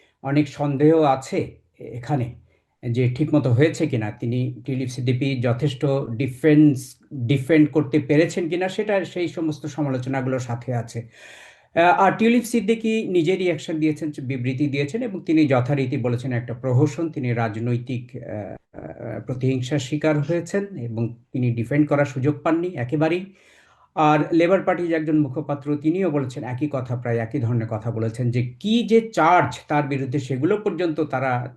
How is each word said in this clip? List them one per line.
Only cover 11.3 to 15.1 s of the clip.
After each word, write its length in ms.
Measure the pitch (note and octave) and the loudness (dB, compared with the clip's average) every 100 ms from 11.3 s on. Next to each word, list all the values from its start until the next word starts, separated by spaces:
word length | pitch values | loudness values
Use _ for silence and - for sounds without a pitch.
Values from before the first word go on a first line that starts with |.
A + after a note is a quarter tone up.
| - - - _ - | -20 -20 -20 _ 2
আহ, 60 | |
আর 300 | E3+ - F#3+ | 4 6 4
টিউলিপ 320 | - A3+ A#3+ | 4 4 2
সিদ্দিকী 640 | A#3+ A#3 G3 A3+ A3+ A3 F#3+ | 2 0 0 0 0 -2 0
নিজে 280 | F3+ D#3 F#3 | 2 2 2
রিয়াকশন 440 | F3+ D#3 - D#3+ | 0 -2 -4 -2
দিয়েছেন, 320 | D#3 D3+ D#3+ D3 | 0 -2 -4 -6
বিবৃতি 440 | B2+ C3+ B2 C3 D3 | -6 -4 -2 -2 -2
দিয়েছেন, 360 | C#3 C#3+ A3+ | -2 -2 -4
এবং 200 | B3 | -6